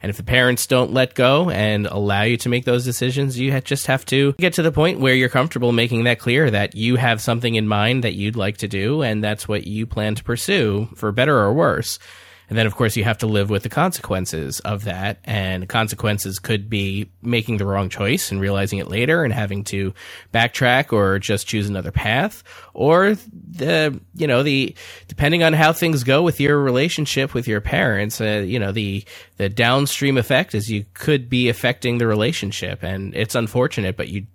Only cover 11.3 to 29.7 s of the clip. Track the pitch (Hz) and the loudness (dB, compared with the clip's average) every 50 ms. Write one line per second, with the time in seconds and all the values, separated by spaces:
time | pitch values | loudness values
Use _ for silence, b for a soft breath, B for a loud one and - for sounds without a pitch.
11.3 | 147 127 104 101 113 147 170 151 87 - 120 - - - B B B B B B | 4 4 4 4 4 2 2 2 2 0 -2 -6 -8 -10 B B B B B B
12.3 | B B B B 104 110 113 110 98 - 127 110 - 120 101 117 110 - - 110 | B B B B -2 0 0 0 0 0 0 0 0 0 0 0 0 0 0 0
13.3 | 107 104 101 101 104 98 - 113 - 139 156 185 180 - - - 101 92 92 - | 0 0 0 2 0 -2 -2 -2 -2 0 0 0 0 -4 -6 -4 -4 -4 -2 -4
14.3 | - 80 76 67 69 - - 101 107 101 104 104 87 92 95 101 107 - _ - | -6 -6 -6 -6 -8 -8 -6 -6 -6 -4 -4 -6 -6 -4 -4 -6 -6 -6 _ -4
15.3 | 113 107 95 92 92 92 92 92 - 117 113 104 - - - 110 107 104 - 98 | -4 -2 -2 -2 -4 -4 -6 -2 -2 0 0 0 -4 -2 -2 -2 0 0 -4 -6
16.3 | 95 - - - 120 104 98 107 110 104 98 98 95 98 107 - _ _ - 120 | -8 -8 -4 -2 -2 -2 -2 -4 -4 -2 -2 -2 -4 -6 -8 -8 _ _ -4 -2
17.3 | 120 117 104 - 117 104 101 98 98 98 98 90 - - 101 101 135 185 - - | 0 0 0 0 -2 -2 -2 0 0 0 -2 -2 -4 -4 -2 -2 0 -2 -2 -4
18.3 | 101 98 98 98 101 98 98 95 - 98 87 - 90 104 120 139 160 175 165 127 | -4 -2 -2 0 0 0 -2 -2 -2 -4 -6 -4 -4 -2 0 2 2 2 2 0
19.3 | 107 - 107 98 98 101 98 - - 98 98 95 92 B B B B B B B | 0 -2 -4 -4 -4 -6 -6 -6 -4 -4 -4 -4 -6 B B B B B B B
20.3 | - 113 117 120 - - 135 123 123 131 - - - 107 101 95 95 98 98 - | 0 0 0 0 0 0 2 4 4 2 2 2 2 2 2 2 2 0 0 -2
21.3 | 107 98 - - - 107 101 101 101 95 87 82 - - - 104 110 127 170 214 | -2 -2 -2 -4 -4 -2 -2 -2 -4 -4 -6 -2 -4 -2 0 0 0 0 0 -2
22.3 | - - - B B B B B B - - 143 160 175 190 202 214 196 - 220 | -4 -8 -20 B B B B B B 0 2 4 6 6 4 4 2 0 -4 -14
23.3 | - - - - - - 123 151 170 160 156 151 135 120 - - _ - 156 147 | -20 -20 -18 -16 -10 -6 -2 0 2 2 2 0 -2 -4 -12 -16 _ -4 -2 2
24.3 | 127 120 139 151 139 135 135 - - B B B B B B B - - 147 143 | 2 2 2 2 2 0 0 -2 -6 B B B B B B B -4 0 2 2
25.3 | 160 175 170 160 160 156 156 156 165 - - 165 160 139 120 123 131 147 170 175 | 4 4 4 4 6 6 6 4 4 4 2 2 2 2 2 4 4 4 4 4
26.3 | 156 - 143 143 147 147 143 135 123 127 139 170 - - 151 139 - 135 135 131 | 2 2 2 4 4 4 4 4 4 2 2 2 0 -2 -2 -2 0 0 -2 0
27.3 | - 123 120 - 107 104 107 - - 156 196 143 107 98 104 107 - - 110 107 | -2 -4 -2 0 -2 -2 0 0 0 2 2 2 2 0 0 -2 -2 -2 -2 0
28.3 | 104 107 101 90 104 123 104 98 98 113 107 101 95 98 - B B B B B | 0 0 -2 -2 -2 -2 -2 -2 -2 -2 -2 -2 -2 -4 -6 B B B B B
29.3 | B _ 101 98 101 107 117 117 | B _ -4 -4 0 2 2 4